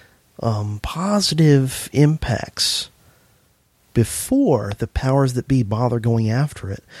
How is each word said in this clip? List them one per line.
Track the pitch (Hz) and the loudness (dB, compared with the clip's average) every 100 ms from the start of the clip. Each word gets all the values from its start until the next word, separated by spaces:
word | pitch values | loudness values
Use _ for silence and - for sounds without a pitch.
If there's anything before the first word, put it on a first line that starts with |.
| _ _ _ - | _ _ _ -8
um, | 113 107 104 104 | -4 -2 -4 -6
positive | - 160 190 208 190 160 156 139 131 - - | -8 -6 -2 0 0 4 6 6 2 -4 -4
impacts | - 147 156 - 113 - - - - - _ _ _ _ _ _ _ _ _ _ | 2 4 2 -2 -4 -6 -6 -4 -4 -8 _ _ _ _ _ _ _ _ _ _
before | - 113 - - 269 262 123 101 101 | 0 0 -2 -2 2 4 2 0 -6
the | 113 | -6
powers | - 131 139 135 | -2 0 2 2
that | 123 - | -2 0
be | 131 | 0
bother | 104 110 123 117 | 0 -2 0 0
going | 117 113 110 | 0 0 0
after | 120 147 - 95 | 0 -2 -6 -10
it. | 101 - - | -10 -12 -20